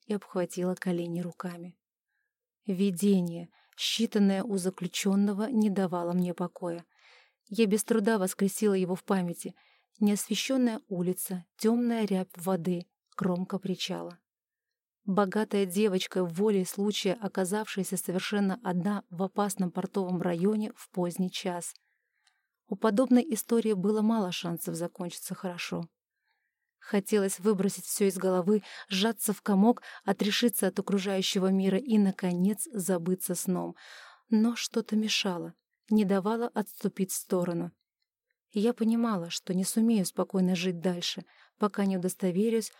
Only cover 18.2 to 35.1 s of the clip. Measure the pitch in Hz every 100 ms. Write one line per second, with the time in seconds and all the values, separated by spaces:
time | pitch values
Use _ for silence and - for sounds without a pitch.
18.2 | - 208 196 185 190 180 185 202 - 170
19.2 | 190 208 202 - 180 185 190 196 180 180
20.2 | 180 170 196 214 214 - - 185 175 165
21.2 | 185 - 185 175 - - _ _ _ _
22.2 | _ _ _ _ _ 196 220 208 262 247
23.2 | 320 220 - 233 220 196 202 214 214 226
24.2 | 180 - 170 165 - 165 170 - 175 -
25.2 | - 180 185 175 - 170 170 _ _ _
26.2 | _ _ _ _ _ _ - 202 - 208
27.2 | 196 - 196 190 190 185 - - 196 185
28.2 | 190 185 175 208 - - - 190 226 226
29.2 | - 190 - 190 220 240 - - - 196
30.2 | 208 - 240 - 190 190 190 196 190 190
31.2 | 185 196 190 190 190 185 262 220 196 -
32.2 | 185 175 190 214 330 226 175 180 170 185
33.2 | - 175 - 180 170 - - - - -
34.2 | _ 220 226 233 - 233 214 214 214